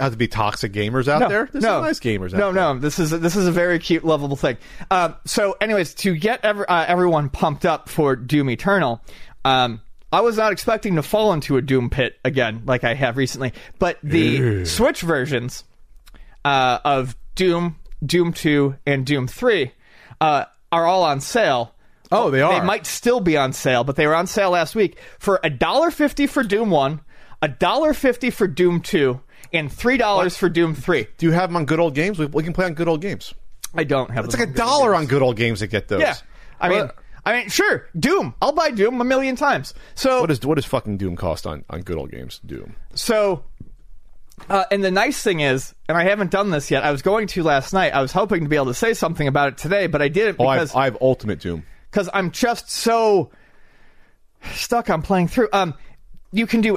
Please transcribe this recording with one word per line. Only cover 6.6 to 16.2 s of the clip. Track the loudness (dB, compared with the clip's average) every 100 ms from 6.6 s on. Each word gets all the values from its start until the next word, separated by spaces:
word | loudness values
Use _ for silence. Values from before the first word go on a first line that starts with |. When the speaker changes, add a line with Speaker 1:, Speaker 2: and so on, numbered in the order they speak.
| 0
Speaker 2:
uh, | 0 2
everyone | 2 4 2 0
pumped | 0 -2 0 0
up | 0 -4
for | 0 2
Doom | 2 0 2 2
Eternal, | 0 2 2 2 -2 -10 -16 -18 -4
um, | 2 2 2 -2 -14 -18 -2
I | 2
was | 2 2
not | 0
expecting | 0 0 0 0
to | 0
fall | 2 2 2
into | 2 2 0
a |
Doom | 2 0 0
pit | 0 -2 -2
again | -2 0 0 -2 -2
like | 0
I | 0
have | 0 -2 0
recently, | -2 -2 -6 -8 -12 -2
but | -2 -2
the | 0 2
Speaker 1:
Ew. | 2 2 0 0
Speaker 2:
Switch | -2 2 2 2
versions, | 0 0 0 -2 -4 -10 -18 -20 -20 -20 -20 -20